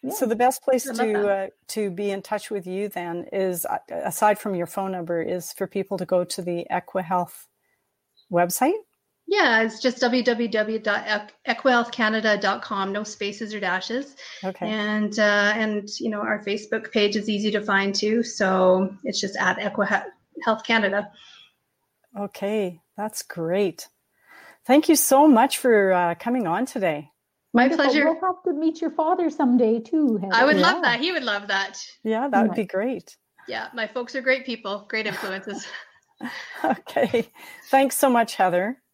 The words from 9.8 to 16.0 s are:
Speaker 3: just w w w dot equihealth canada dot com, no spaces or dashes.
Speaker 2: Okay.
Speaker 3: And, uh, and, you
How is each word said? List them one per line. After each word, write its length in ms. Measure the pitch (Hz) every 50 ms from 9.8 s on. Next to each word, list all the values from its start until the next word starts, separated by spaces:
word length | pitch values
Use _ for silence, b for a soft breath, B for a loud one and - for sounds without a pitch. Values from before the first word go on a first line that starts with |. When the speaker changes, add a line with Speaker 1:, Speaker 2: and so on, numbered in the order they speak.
Speaker 3:
just 200 | - 254 240 -
w 220 | 254 240 240 254
w 260 | 233 254 240 220 240 220
w 300 | 220 214 214 214 220 220
dot 540 | 220 214 202 - - 208 214 208 208 - _ _ _ 269
equihealth 420 | 233 - - 269 247 240 233 240
canada 460 | - - 226 214 220 220 214 220 208
dot 240 | 202 214 196 202 220
com, 320 | - - 214 196 196 196
no 120 | 196 208 214
spaces 500 | 214 - - 214 202 202 208 226 208 214
or 60 | 208
dashes. 560 | 196 180 180 185 180 - 226 254 277 277 - B B B B B -
Speaker 2:
Okay. 240 | 185 190 - - 214
Speaker 3:
And, 500 | 214 214 208 208 214 214 214 208 208 220
uh, 340 | 214 208 208 208 202 208 214
and, 320 | 226 220 220 208 208 202 208 -
you 120 | -